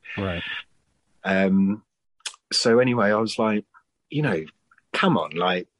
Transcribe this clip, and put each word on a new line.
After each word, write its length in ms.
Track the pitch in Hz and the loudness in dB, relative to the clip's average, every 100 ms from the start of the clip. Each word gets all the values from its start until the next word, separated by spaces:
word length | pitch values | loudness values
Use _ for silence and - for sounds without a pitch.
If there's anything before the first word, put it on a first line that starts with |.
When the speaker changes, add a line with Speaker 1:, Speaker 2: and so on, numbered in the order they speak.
| - - | -14 -6
Speaker 1:
Right. 260 | 95 85 - - - _ _ _ _ _ | -6 -6 -8 -12 -14 _ _ _ _ _
Speaker 2:
Um, 600 | - 95 98 95 98 107 - _ _ _ - - - | -2 0 2 2 2 -2 -10 _ _ _ -18 -18 -6
so 280 | - 120 117 | 0 4 4
anyway, 300 | 127 120 101 | 4 2 2
I 80 | 107 | 2
was 200 | 110 - | 0 0
like, 260 | 110 104 - _ _ _ - | 0 0 -4 _ _ _ -10
you 120 | 143 | -4
know, 220 | 147 82 78 - _ _ _ | -2 -2 -6 -16 _ _ _
"Come 240 | - - 113 | 0 2 2
on, 140 | 76 | -2
like, 360 | 82 90 90 - | -2 -2 -2 -6